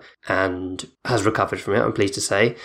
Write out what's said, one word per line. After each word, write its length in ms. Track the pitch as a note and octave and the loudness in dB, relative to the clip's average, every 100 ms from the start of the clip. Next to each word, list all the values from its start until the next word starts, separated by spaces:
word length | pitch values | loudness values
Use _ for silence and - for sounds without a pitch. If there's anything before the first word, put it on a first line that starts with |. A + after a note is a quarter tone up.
| - _ - | -8 _ -2
and 580 | F#2+ F#2+ F2+ F#2 F2+ - _ - | 0 0 -2 -6 -8 -10 _ -2
has 200 | A#2+ G2+ | 0 2
recovered 340 | G#2+ F#2 G2 | 2 0 -2
from 160 | - G#2 | 0 0
it, 60 | |
I'm 120 | A2+ | 2
pleased 200 | G#2+ G2 - | 2 0 0
to 60 | |
say. 340 | - G2+ A#2+ - | 0 2 2 0